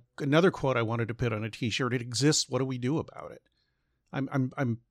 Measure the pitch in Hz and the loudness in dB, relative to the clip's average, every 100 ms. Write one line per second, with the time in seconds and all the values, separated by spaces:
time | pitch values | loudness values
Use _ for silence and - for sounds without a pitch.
0 | - - 143 151 185 - 139 123 110 117 | -8 -6 2 6 6 4 0 2 0 0
1 | 113 117 120 107 110 - 120 101 127 123 | -2 -2 -2 0 -4 -4 -2 0 -2 -2
2 | 120 117 143 147 - 127 135 127 123 156 | -4 0 2 2 0 -2 -2 -4 -2 -4
3 | - 82 76 - _ _ _ _ _ _ | -4 -10 -14 -16 _ _ _ _ _ _
4 | _ 151 131 139 127 - 127 113 _ | _ -4 -2 0 0 0 -2 -2 _